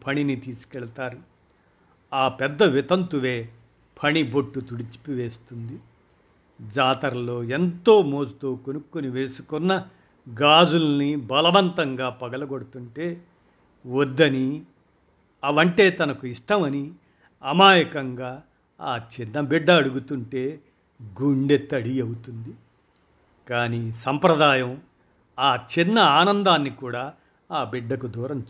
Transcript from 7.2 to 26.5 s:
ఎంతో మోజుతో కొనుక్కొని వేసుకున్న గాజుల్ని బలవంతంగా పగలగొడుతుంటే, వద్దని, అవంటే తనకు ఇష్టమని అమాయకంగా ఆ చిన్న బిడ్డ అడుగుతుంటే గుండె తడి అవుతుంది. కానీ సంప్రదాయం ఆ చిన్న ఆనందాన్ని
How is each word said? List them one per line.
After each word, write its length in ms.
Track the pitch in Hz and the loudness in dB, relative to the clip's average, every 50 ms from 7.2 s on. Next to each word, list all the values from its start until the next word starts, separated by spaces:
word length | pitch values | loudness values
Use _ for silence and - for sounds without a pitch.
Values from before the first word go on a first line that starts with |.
| 120 120 120 120 117 | -6 -6 -6 -6 -6
ఎంతో 580 | 117 127 156 180 180 170 - - 233 214 208 180 | -4 -2 -2 -2 -2 -2 0 4 6 6 6 6
మోజుతో 540 | 143 139 143 143 113 101 - 143 135 127 | 4 0 -4 -4 -6 -8 -8 -8 -6 -6
కొనుక్కొని 520 | 123 - 135 139 151 147 - - 165 139 131 | -6 -8 -10 -12 -12 -12 -10 -10 -8 -8 -6
వేసుకున్న 760 | 123 131 135 127 131 - 131 - 156 151 165 185 190 185 - - - _ _ _ _ _ _ 131 113 117 | -4 -4 -6 -6 -8 -12 -12 -10 -6 -4 -2 0 -2 -2 -4 -8 -16 _ _ _ _ _ _ -16 -4 0
గాజుల్ని 760 | 143 147 156 165 180 151 156 170 160 151 143 143 143 143 151 | 4 6 8 8 6 6 4 2 2 0 0 0 0 -2 -2
బలవంతంగా 920 | 143 123 107 127 143 165 170 180 202 190 175 175 175 156 135 131 123 131 127 | -4 -4 -2 0 2 4 4 4 4 2 2 0 -2 -4 -4 -4 -4 -6 -6
పగలగొడుతుంటే, 1160 | 117 - 127 120 120 135 147 131 139 127 113 117 - 127 123 117 113 147 165 175 170 175 - _ _ _ _ _ _ _ _ _ _ _ - | -6 -8 -10 -10 -8 -8 -8 -8 -8 -10 -10 -12 -16 -18 -18 -16 -12 -8 -8 -8 -8 -10 -14 _ _ _ _ _ _ _ _ _ _ _ -12
వద్దని, 760 | 123 123 135 143 131 127 139 160 143 131 131 131 131 147 156 160 - _ _ _ _ _ _ _ _ _ _ _ _ _ _ - | -4 0 0 0 0 4 4 4 4 4 2 0 -2 -4 -6 -10 -14 _ _ _ _ _ _ _ _ _ _ _ _ _ _ -4
అవంటే 460 | 139 147 151 165 180 175 208 202 185 | 0 2 4 4 4 6 6 4 4
తనకు 360 | 180 - 165 143 127 - 131 | 4 2 -2 -2 -2 -6 -8
ఇష్టమని 640 | 123 120 - - - 208 208 170 139 135 143 139 156 175 - _ _ _ _ _ _ _ _ - | -12 -12 -12 -4 -2 0 0 0 0 -2 -4 -6 -8 -12 -18 _ _ _ _ _ _ _ _ -6
అమాయకంగా 1000 | 135 151 180 196 196 190 175 151 - - 147 135 127 123 123 131 123 127 147 - _ _ _ _ _ _ - | -2 4 6 8 8 8 6 4 0 -4 -6 -6 -6 -8 -8 -10 -10 -12 -14 -18 _ _ _ _ _ _ -10
ఆ 200 | 165 143 123 117 113 - - - | -8 -6 -6 -6 -8 -12 -12 -12
చిన్న 200 | 117 107 110 147 | -12 -8 -6 -6
బిడ్డ 300 | 147 127 151 165 151 170 | -4 -2 -2 2 4 6
అడుగుతుంటే 920 | 175 160 139 135 127 135 127 - 147 127 113 117 139 127 127 139 156 147 - _ _ _ _ _ _ _ 117 104 95 101 135 | 6 6 4 2 -2 -4 -6 -6 -8 -8 -8 -8 -6 -6 -4 -6 -6 -10 -16 _ _ _ _ _ _ _ -20 -18 -10 -2 0
గుండె 360 | 143 139 131 139 139 147 135 | 0 2 2 4 4 2 2
తడి 420 | 139 - 151 131 113 120 131 131 | 2 -2 -4 -4 -4 -4 -4 -4
అవుతుంది. 540 | 120 113 117 117 - - 117 113 113 143 - - _ _ _ _ _ _ _ _ _ _ _ _ _ _ _ _ _ - | -4 -4 -6 -10 -12 -14 -14 -14 -14 -14 -16 -18 _ _ _ _ _ _ _ _ _ _ _ _ _ _ _ _ _ -6
కానీ 420 | 123 120 120 120 117 120 117 113 113 | -2 -2 -2 -2 -2 -4 -4 -6 -8
సంప్రదాయం 920 | 117 - 135 139 147 165 175 165 147 151 143 135 131 127 123 127 147 - _ _ _ _ _ _ _ _ _ _ - | -6 -4 -4 -2 2 4 4 6 6 6 4 4 2 0 -4 -6 -12 -16 _ _ _ _ _ _ _ _ _ _ -2
ఆ 200 | 131 139 123 117 - - - 170 | 0 0 0 0 -4 -4 -2 0
చిన్న 200 | 170 185 220 233 | 0 2 4 4
ఆనందాన్ని 720 | 190 151 139 156 180 202 202 202 196 190 | 4 6 6 6 4 4 2 2 2 2